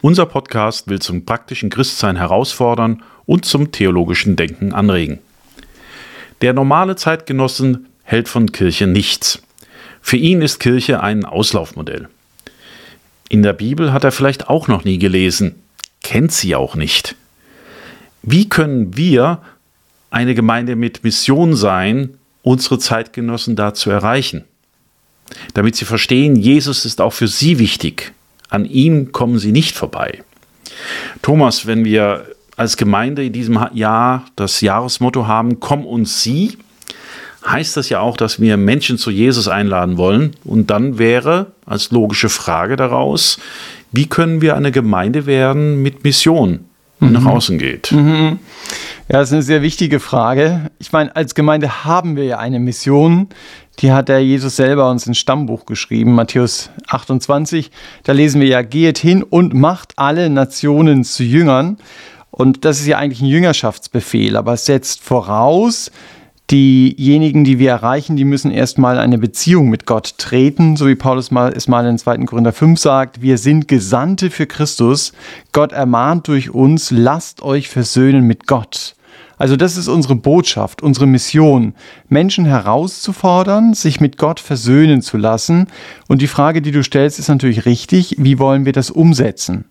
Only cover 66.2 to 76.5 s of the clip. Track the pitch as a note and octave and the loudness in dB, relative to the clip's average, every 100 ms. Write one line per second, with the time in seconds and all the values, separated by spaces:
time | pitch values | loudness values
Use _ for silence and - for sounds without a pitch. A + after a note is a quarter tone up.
66.2 | _ _ - C#3 C3+ C3 C3 - C3+ D3 | _ _ 0 4 4 4 2 2 2 4
67.2 | D#3 D3+ C#3 B2+ C3 A#2+ A2+ C#3 D3 D3 | 4 4 4 4 2 2 0 -2 -2 0
68.2 | C#3 C#3 C#3+ - B2 - B2 B2 A#2+ A#2+ | 0 0 -2 -2 -2 2 2 2 2 2
69.2 | G#2+ - - F3+ C3+ A2 - A2+ - - | 0 -4 2 4 4 0 -2 -4 -4 -12
70.2 | - B2+ C3+ C#3 D#3+ D3+ C#3 C3 C3 B2+ | -4 2 2 4 2 4 2 2 0 -2
71.2 | B2 B2 B2 - - A#2+ A#2+ A#2 - A#2 | -2 0 0 -2 0 0 2 -2 -2 -4
72.2 | B2 A#2 A#2 - D#3 E3 - C3+ C3 - | -4 0 0 2 2 4 2 0 -2 -4
73.2 | B2+ B2 B2 D#3 D3 C3 F#2+ B2 D#3 F#3+ | 0 2 2 2 2 0 2 -2 0 -2
74.2 | - - D#3 - D3 - A#2+ C#3+ - - | -2 -4 -6 -4 -6 0 2 2 -4 -10
75.2 | - - _ - D3 - B2+ A#2 C3 E3+ | -20 -20 _ 0 0 0 0 2 2 0
76.2 | D#3 C#3+ B2 | 0 -2 -2